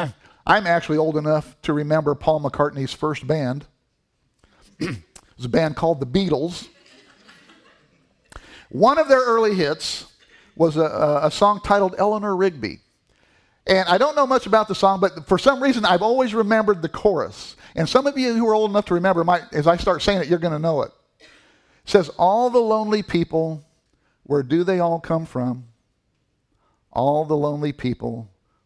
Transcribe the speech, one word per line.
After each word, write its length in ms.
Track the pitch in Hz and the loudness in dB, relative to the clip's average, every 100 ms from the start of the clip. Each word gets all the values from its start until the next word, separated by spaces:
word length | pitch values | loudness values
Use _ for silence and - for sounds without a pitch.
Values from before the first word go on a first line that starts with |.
| 156 - - _ - | -4 -8 -20 _ -8
I'm 200 | 196 190 | -6 -2
actually 300 | 170 - 156 | -2 -2 -2
old 200 | 160 151 | -2 -2
enough 420 | 151 151 - _ | -4 -4 -6 _
to 100 | - | -6
remember 400 | 147 147 156 147 | -6 -2 -2 -2
Paul 260 | 139 - 156 | -2 -2 -2
McCartney's 540 | 143 - 147 143 135 | -4 -2 -4 -4 -8
first 320 | - 156 151 127 | -6 -6 -4 -4
band. 400 | 160 131 139 - | -4 -4 -6 -12
<clears throat> 1080 | _ _ _ _ _ _ _ _ _ _ - | _ _ _ _ _ _ _ _ _ _ -10
It 180 | 151 110 - - _ - | -8 -8 -16 -20 _ -12
was 80 | 123 | -2
a 40 | |
band 260 | 135 160 143 | 0 0 0
called 240 | 165 160 | -2 -2
the 60 | 131 | -2
Beatles. 640 | 156 190 143 165 170 - _ _ - _ _ _ - _ _ _ _ _ _ _ _ _ - - - - | -2 0 -2 -2 -8 -16 _ _ -20 _ _ _ -20 _ _ _ _ _ _ _ _ _ -20 -20 -20 -12
One 300 | 127 214 294 | 2 4 4
of 80 | 302 | 4
their 120 | 262 | 4
early 360 | 247 226 220 190 | 4 2 2 2
hits 500 | 147 135 - - - _ _ _ _ - | 0 -2 -6 -10 -14 _ _ _ _ 0
was 220 | 165 151 | 2 2
a, 60 | |
a, 440 | 156 - 151 147 151 | 0 0 0 2 0
a 40 | |
song 300 | - 202 202 | 2 2 2
titled 320 | - 202 190 180 | 2 2 2 0
Eleanor 380 | 202 214 208 190 | 0 0 -2 0
Rigby. 440 | 190 151 110 - _ _ _ _ _ _ _ _ - | 0 -2 -8 -10 _ _ _ _ _ _ _ _ 0
And 220 | 190 175 | 0 2
I 80 | 185 | 2
don't 180 | 277 294 | 2 2
know 120 | 269 | 2
much 180 | 254 - | 0 2
about 220 | 220 214 | 2 2
the 80 | 190 | 0
song, 240 | 196 196 | 2 2
but 280 | 185 165 151 | 0 -2 -2
for 120 | 185 | 2
some 220 | 262 262 | 2 2
reason 220 | 269 240 208 | 0 0 2
I've 180 | 175 | 2
always 320 | 214 254 254 214 | 2 0 0 0
remembered 480 | 208 220 208 190 | 0 2 2 -2
the 60 | 156 | -4
chorus. 680 | - 214 165 104 - - - - - | -2 0 0 -2 -8 -20 -20 -10 -4
And 140 | 160 | 0
some 180 | 247 277 | 2 0
of 100 | 285 | 0
you 180 | 254 226 | -2 0
who 120 | 226 | 2
are 60 | |
old 160 | 214 214 | 2 2
enough 160 | 202 208 | 0 0
to 80 | |
remember 300 | 175 185 170 | 0 2 0
might, 180 | 165 175 - | 0 0 -2
as 160 | 156 147 | 0 2
I 100 | 170 | 2
start 260 | - 170 | 0 0
saying 180 | - 196 | 0 0
it, 60 | 147 | 0
you're 120 | 170 | 0
gonna 200 | 170 151 | 0 -2
know 240 | 165 151 | -2 -2
it. 80 | - - _ _ | -4 -8 _ _
It 80 | - _ _ _ _ _ - | -20 _ _ _ _ _ 2
says, 240 | 202 156 - | 2 2 2
All 320 | 175 214 247 | 2 4 2
the 100 | 240 | 2
lonely 440 | 226 220 214 214 | 2 0 0 -2
people, 640 | 196 175 165 160 160 156 - _ _ _ _ _ | 0 -2 0 -2 -4 -6 -14 _ _ _ _ _
where 200 | - 143 | -2 -2
do 200 | 131 160 | 2 0
they 160 | 180 185 | 2 2
all 200 | 170 165 | 0 -2
come 260 | - 165 160 | -2 -4 -2
from? 400 | 127 123 123 120 _ _ _ _ _ _ _ _ _ _ _ _ | -4 -4 -6 -12 _ _ _ _ _ _ _ _ _ _ _ _
All 340 | - 135 151 156 | -2 0 0 0
the 100 | 151 | -2
lonely 380 | 147 147 147 | -2 -4 -6
people, 560 | 139 127 120 117 117 110 _ _ _ | -4 -6 -4 -8 -10 -14 _ _ _